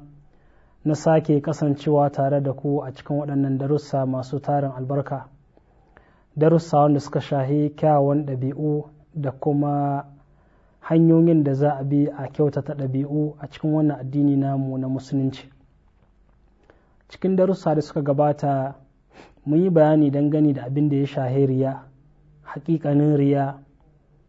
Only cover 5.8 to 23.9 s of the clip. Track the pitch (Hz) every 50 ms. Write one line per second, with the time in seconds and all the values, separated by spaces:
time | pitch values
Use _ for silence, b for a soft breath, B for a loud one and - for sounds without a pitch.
5.8 | b b b b b b b b b b b 143 151 160 170 160 165 - 156 147
6.8 | 147 147 143 139 139 - - 143 - - 147 139 131 135 147 151 147 147 147 -
7.8 | 165 156 147 143 139 143 143 151 147 139 135 123 131 135 143 147 151 151 147 147
8.8 | 147 - - _ _ _ - 156 139 131 127 - - 156 143 143 147 143 143 143
9.8 | 143 143 139 143 - 143 - b b b b b b b b b b b b b
10.8 | b - 165 165 165 165 165 165 165 170 165 156 143 143 135 135 147 147 143 135
11.8 | 135 139 143 143 147 147 - - 135 127 - - 151 143 - 143 - - 143 143
12.8 | 135 127 127 135 143 143 147 151 151 151 - - 139 135 - - - 156 151 156
13.8 | 156 147 143 - 131 131 135 143 143 143 143 139 135 139 139 135 135 131 131 131
14.8 | 131 131 135 131 - - 143 139 135 131 - - - - _ _ _ _ _ _
15.8 | _ _ _ _ _ _ _ _ _ _ _ _ _ _ _ _ b b b b
16.8 | b b b b b b - - - 185 190 185 185 196 185 - - 165 151 151
17.8 | 147 - - 160 143 147 139 143 147 147 143 147 - 143 139 135 131 135 135 -
18.8 | _ _ _ _ _ _ B B B B B B - 143 151 165 185 190 170 160
19.8 | 151 156 156 156 151 139 135 143 147 147 156 151 151 147 135 139 120 127 135 147
20.8 | 151 147 143 139 143 139 - 147 131 123 131 139 139 131 131 131 135 135 135 -
21.8 | - - - _ _ _ _ _ _ _ _ _ - - - - - - 165 156
22.8 | - 147 143 143 147 151 151 143 139 139 143 139 139 139 139 139 - _ _ _
23.8 | _ _